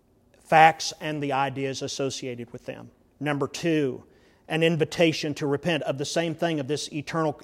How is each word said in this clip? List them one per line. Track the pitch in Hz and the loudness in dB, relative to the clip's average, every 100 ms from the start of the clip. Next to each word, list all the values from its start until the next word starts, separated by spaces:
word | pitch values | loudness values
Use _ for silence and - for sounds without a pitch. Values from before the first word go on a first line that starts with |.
| _ _ _ _ | _ _ _ _
facts | - 165 160 156 - - | 4 8 8 6 -6 -6
and | 160 151 | -6 -4
the | 143 | -2
ideas | 135 139 135 135 131 | 0 -2 -2 -6 -6
associated | 139 - 135 - 135 120 117 | -8 -4 -4 -4 -8 -10 -12
with | - - | -12 -14
them. | 120 120 _ _ _ | -14 -16 _ _ _
Number | 143 143 135 | -4 -2 -2
two, | - 170 156 139 123 - _ _ _ - | -2 0 2 0 -4 -14 _ _ _ -4
an | 160 | 2
invitation | 165 165 156 - 165 147 156 | 2 4 0 4 4 4 -4
to | 143 147 | -2 -2
repent. | 139 175 156 | 0 0 -2
Of | 147 139 | -2 -4
the | |
same | 143 170 170 | -2 -2 -2
thing, | 156 170 156 | -2 -2 -2
of | 131 | -2
this | 143 - | -4 -4
eternal, | 156 139 165 156 139 | -8 -4 -2 -2 -2